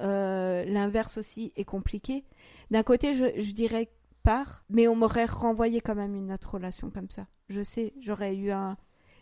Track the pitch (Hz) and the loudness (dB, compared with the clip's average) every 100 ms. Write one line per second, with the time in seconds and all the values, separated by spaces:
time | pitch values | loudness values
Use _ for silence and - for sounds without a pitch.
0 | 196 196 190 190 185 180 185 202 202 220 | -2 0 0 0 0 -2 0 0 0 0
1 | 220 220 208 220 226 - 196 196 - 208 | -2 -6 -10 -10 -8 -8 -6 -4 -4 -4
2 | - 269 - - - - - 220 220 247 | -6 -6 -8 -20 -20 -18 0 2 6 4
3 | 285 262 254 - 208 208 226 226 226 _ | 4 2 2 0 -4 -2 -2 0 -4 _
4 | _ _ 226 240 277 - - 220 233 226 | _ _ 4 4 -2 -12 2 6 6 6
5 | 220 233 233 - 233 226 226 233 226 208 | 4 4 0 0 0 2 2 2 -2 -4
6 | 202 196 190 190 - 190 185 - 190 202 | -4 -6 -6 -8 -8 -8 -8 -8 -10 -10
7 | 190 - 190 _ - 202 202 233 220 277 | -10 -12 -16 _ -10 -8 -6 -4 -6 -6
8 | 226 208 202 196 202 196 190 196 - _ | -6 -4 -4 -2 -2 -2 -4 -8 -16 _
9 | _ - | _ -14